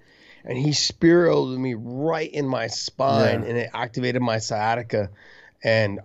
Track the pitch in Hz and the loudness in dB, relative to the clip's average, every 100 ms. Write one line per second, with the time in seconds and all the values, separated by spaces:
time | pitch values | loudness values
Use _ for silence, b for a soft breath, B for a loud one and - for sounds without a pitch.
0 | b b b b - 123 147 143 - - | b b b b -8 -2 0 0 -2 2
1 | 165 175 170 147 135 131 131 113 120 127 | 4 6 6 4 0 -2 -4 -4 -8 -6
2 | 156 160 160 147 139 127 113 - - - | -2 -2 -4 -4 -2 -2 -4 -6 -8 -2
3 | 135 139 123 117 117 120 113 113 120 131 | 0 4 2 2 -2 -4 -4 -6 -6 -4
4 | 123 123 123 110 107 113 110 117 113 110 | -2 0 0 -2 -2 -2 0 -2 -2 -2
5 | 95 B B B B B - 110 107 98 | -2 B B B B B 0 2 2 -2